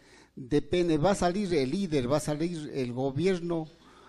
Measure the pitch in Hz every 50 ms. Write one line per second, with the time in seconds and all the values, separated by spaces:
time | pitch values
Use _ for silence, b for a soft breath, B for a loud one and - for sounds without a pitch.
0 | b b b b b b b - 139 120 143 147 147 - - 180 175 170 156 151
1 | 147 185 202 190 185 175 175 208 208 185 175 151 131 127 143 196 202 175 151 143
2 | 123 120 139 151 - - 151 147 160 175 175 160 151 131 - 139 131 120 120 123
3 | 131 139 135 135 170 190 190 175 165 170 170 165 156 151 - B B B B B
4 | B